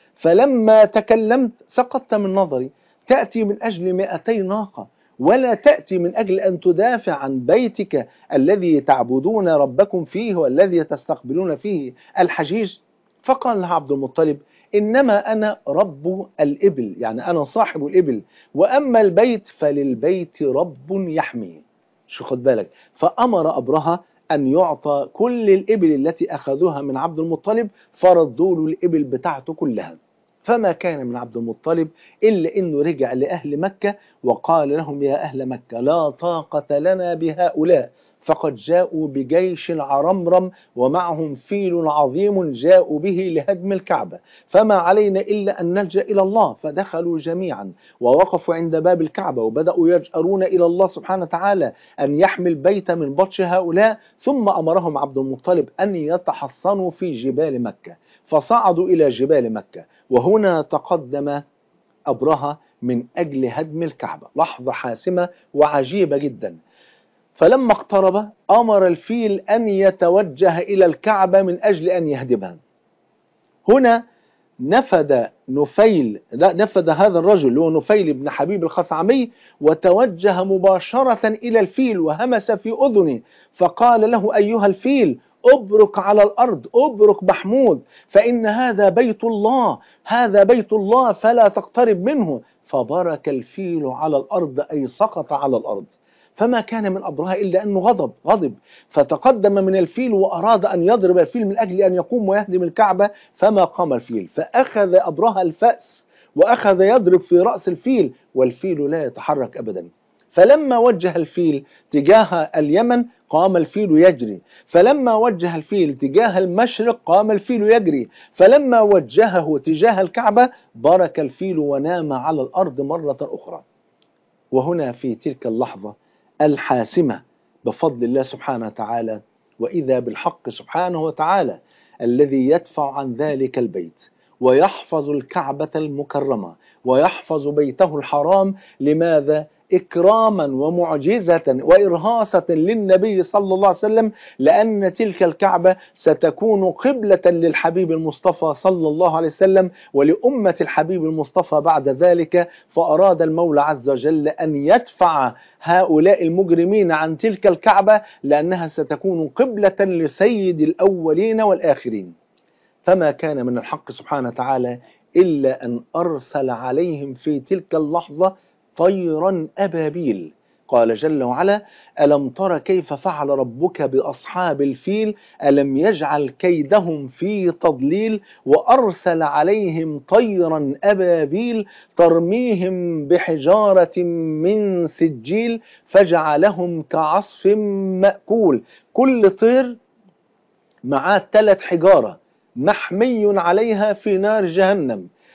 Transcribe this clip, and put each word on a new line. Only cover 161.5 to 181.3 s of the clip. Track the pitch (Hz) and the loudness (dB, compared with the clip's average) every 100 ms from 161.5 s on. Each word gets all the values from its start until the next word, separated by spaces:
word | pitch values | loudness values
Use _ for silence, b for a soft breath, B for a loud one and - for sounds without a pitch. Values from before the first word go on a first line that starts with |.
| 185 160 131 123 110 90 - _ _ _ _ _ _ | 2 0 -2 -4 -8 -10 -18 _ _ _ _ _ _
فما | - 185 156 | 0 2 0
كان | 139 156 143 123 | -2 -6 -4 -4
من | 123 | -6
الحق | - 151 - | -8 -12 -12
سبحانه | 123 - 143 123 | -20 -10 -6 -6
وتعالى | 120 127 131 123 120 b b _ 170 | -6 -4 -4 -4 -8 b b _ 2
إلا | 185 147 135 135 123 | 2 0 -2 -4 -6
أن | 117 - 160 | -8 -8 -6
أرسل | 175 147 123 143 131 | -4 -6 -8 -6 -6
عليهم | 117 127 135 175 147 139 | -6 -6 -4 -4 -6 -10
في | 127 156 143 | -10 -8 -8
تلك | 135 190 - 160 | -6 -8 -4 -4
اللحظة | 151 170 - 151 185 185 b b _ - | -2 -4 -6 -2 -2 -2 b b _ 0
طيرا | 175 196 175 156 185 185 165 - | 0 0 -2 -2 -2 -2 -6 -6
أبابيل. | 196 165 156 160 147 98 80 - _ _ - | -4 -4 -6 -4 -4 -4 -8 -20 _ _ -2
قال | 120 113 110 | 2 2 0
جل | 156 147 | -2 -2
وعلا: | 123 127 190 208 208 b b - | -4 -2 0 -2 -6 b b 0
"ألم | 143 143 135 | 2 2 -2
تر | 127 190 160 | -4 -4 -2
كيف | - 185 151 | -2 -2 -4
فعل | 139 190 151 143 | -6 -6 -6 -2
ربك | 139 123 120 175 - | -2 -4 -4 -4 -2
بأصحاب | 139 190 147 - - 180 180 143 | -2 -2 -4 -8 -10 -4 -4 -2
الفيل؟ | 139 131 - 214 214 208 b b | -4 -4 -6 -4 -4 -8 b b
ألم | 147 143 139 135 | 2 2 2 0
يجعل | 190 170 147 147 143 | 0 0 -2 -4 -4
كيدهم | - 180 170 139 208 170 151 131 | -2 0 0 2 2 2 -6 -10
في | - 180 208 180 | -8 -6 -2 -4
تضليل؟ | 170 165 135 139 190 220 214 b b 131 | 0 -2 0 -2 -2 -2 -4 b b 0
وأرسل | 156 - 262 220 165 180 165 | 2 4 4 2 -2 -2 0
عليهم | 151 147 160 214 190 160 160 147 | 0 0 0 0 -2 -4 -6 -8
طيرا | - 196 226 190 165 156 139 143 | 0 2 2 0 0 -2 -4 -2
أبابيل | 202 202 180 170 147 | 0 2 2 0 0